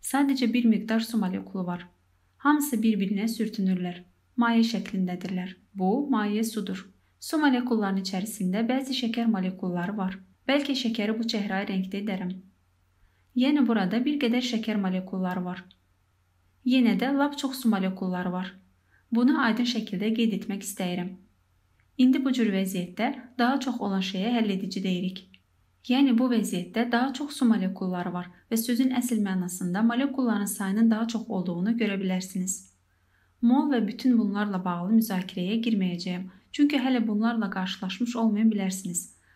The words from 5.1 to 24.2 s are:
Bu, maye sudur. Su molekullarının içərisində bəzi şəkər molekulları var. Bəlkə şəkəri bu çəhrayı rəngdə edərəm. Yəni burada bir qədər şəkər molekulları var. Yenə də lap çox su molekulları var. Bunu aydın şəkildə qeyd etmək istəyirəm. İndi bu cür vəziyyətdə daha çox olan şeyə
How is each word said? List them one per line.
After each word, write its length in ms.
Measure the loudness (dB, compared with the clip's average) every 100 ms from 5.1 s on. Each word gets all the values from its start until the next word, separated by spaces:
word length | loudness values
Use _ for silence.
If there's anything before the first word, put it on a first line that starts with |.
| -2 -6 -6 -6 -12 _
Bu, 340 | -2 0 0 0
maye 340 | 0 0 0
sudur. 400 | -2 -4 -6 -8 -10 _ _ _
Su 200 | -6 0
molekullarının 640 | 2 2 0 0 0 -2
içərisində 580 | -2 -4 -6 -4 -2 0 0
bəzi 260 | -2 -2
şəkər 380 | -4 -4 -2 0
molekulları 640 | 0 -2 -4 -4 -4 -4 -4
var. 220 | -4 -6 -16 _ 0
Bəlkə 280 | 0 0 -2
şəkəri 380 | -2 -2 -2 -2
bu 80 | -2
çəhrayı 400 | -2 -2 -4 -2
rəngdə 320 | -2 -2 -4
edərəm. 320 | -4 -4 -6 -8 -14 _ _ _ _ _ _ _ _ 0
Yəni 280 | 2 4 4
burada 360 | 4 2 0 0
bir 140 | 0
qədər 240 | 2 0 0
şəkər 320 | -4 -2 -2
molekulları 640 | 0 -2 -4 -4 -4 -4 -6
var. 180 | -8 -14 _ _ _ _ _ _ _ _ _ 0
Yenə 280 | 4 4 4
də 100 | 2 2
lap 200 | 0 0
çox 260 | -6 -2
su 60 | 0
molekulları 640 | 2 0 -2 -4 -4 -4
var. 220 | -4 -8 -12 _ _ _ _ _
Bunu 300 | 2 4 4
aydın 280 | 2 2 0
şəkildə 400 | -2 -4 -4 -2
qeyd 240 | 2 0 0
etmək 260 | -6 -8 -8
istəyirəm. 420 | -6 -4 -4 -6 -10 _ _ _ _ _ _ _ 4
İndi 260 | 6 6 2
bu 60 | 2
cür 160 | 2
vəziyyətdə 560 | 2 -2 -4 -6 -4 -4 -4 -12 0
daha 220 | 0 2
çox 220 | -2 -4
olan 240 | -2 -2 -2
şeyə 260 | -2